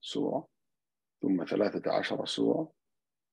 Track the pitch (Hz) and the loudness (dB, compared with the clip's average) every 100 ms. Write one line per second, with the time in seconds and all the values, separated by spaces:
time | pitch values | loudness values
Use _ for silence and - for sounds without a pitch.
0 | - - - 143 - _ _ _ _ _ | -8 -2 -2 -2 -6 _ _ _ _ _
1 | _ _ - 92 - 92 104 - - - | _ _ 0 0 0 2 2 0 0 0
2 | - - - - 117 151 160 _ _ _ | 0 -2 -4 0 2 2 0 _ _ _
3 | _ _ _ | _ _ _